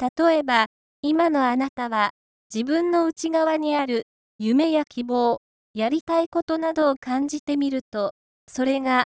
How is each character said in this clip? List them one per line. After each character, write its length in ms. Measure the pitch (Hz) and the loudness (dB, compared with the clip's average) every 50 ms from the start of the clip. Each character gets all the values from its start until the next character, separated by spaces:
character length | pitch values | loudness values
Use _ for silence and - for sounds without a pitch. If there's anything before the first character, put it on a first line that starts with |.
| 254 247 - | -6 -4 0
例 220 | - 320 339 320 311 | 2 2 2 2 2
え 40 | 294 | 0
ば、 240 | 262 247 226 220 - _ _ _ _ _ _ | 2 2 0 0 0 _ _ _ _ _ _
今 280 | - 285 311 320 339 339 | -2 0 2 2 2 2
の 180 | 311 285 262 | 2 2 2
あ 80 | 247 247 | 0 0
な 140 | 254 269 277 - | 0 -2 -4 -6
た 140 | - 247 | -8 -8
は、 240 | 233 226 214 208 208 - _ _ _ _ _ _ - - | -4 -2 0 -2 -2 -4 _ _ _ _ _ _ -8 -6
自 120 | 220 240 | -4 -2
分 260 | 262 302 330 349 349 | 0 0 0 2 2
の 140 | 349 339 330 | 2 2 2
内 240 | 330 320 - - 320 | 0 -2 -4 -4 -2
側 260 | 320 320 320 320 320 | 0 0 2 2 0
に 220 | 311 302 302 294 | 0 0 0 0
あ 80 | 294 277 | -2 -2
る、 200 | 254 240 226 - _ _ _ _ _ _ | -2 -2 -4 -4 _ _ _ _ _ _
夢 340 | - 214 220 240 269 320 330 | -4 0 2 2 4 4 4
や 120 | 311 311 294 | 2 0 0
希 220 | - - 247 240 | -2 -6 -8 -6
望、 340 | 240 247 247 240 233 233 - _ _ _ _ _ _ - | -2 0 0 2 2 0 -2 _ _ _ _ _ _ -6
や 140 | 214 220 | -4 -2
り 140 | 233 285 330 | 0 -2 -2
た 180 | - - 330 330 | -2 0 0 0
い 80 | 330 | 0
こ 160 | - - 339 - | 0 -2 -4 -4
と 140 | - 320 | -2 -2
な 160 | 320 320 330 320 | -2 -2 -2 0
ど 180 | 311 311 285 | 2 2 2
を 40 | 277 | 0
感 320 | - - 254 254 262 277 285 | -2 -4 -4 -2 -2 -2 -4
じ 120 | - 302 | -6 -6
て 140 | - - 285 | -4 -4 -2
み 160 | 285 285 277 | 0 0 -2
る 120 | 269 262 - _ | -2 -4 -6 _
と、 220 | - 214 202 - - _ _ _ _ _ _ - | -6 -4 -4 -6 -6 _ _ _ _ _ _ -10
そ 140 | - - 254 | -6 -2 0
れ 160 | 262 269 277 | 0 0 0
が、 240 | 262 262 254 247 247 - | 0 0 2 0 0 -2